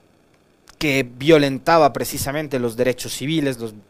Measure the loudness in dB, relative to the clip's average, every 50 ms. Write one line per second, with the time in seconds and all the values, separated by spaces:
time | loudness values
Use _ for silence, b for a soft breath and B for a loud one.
0 | _ _ _ _ _ _ _ _ _ _ _ _ _ _ -12 -4 -2 0 0 0
1 | 0 -2 -6 -6 4 6 6 6 6 2 -2 -4 0 2 4 4 4 4 2 0
2 | -8 -6 -6 -6 -6 -6 -6 -6 -8 -4 -4 -4 -4 -4 -2 -2 -2 -2 -2 -4
3 | -6 -10 -10 -8 -6 -4 -2 -2 -2 -2 -4 -6 -8 -12 -12 -14 -20 _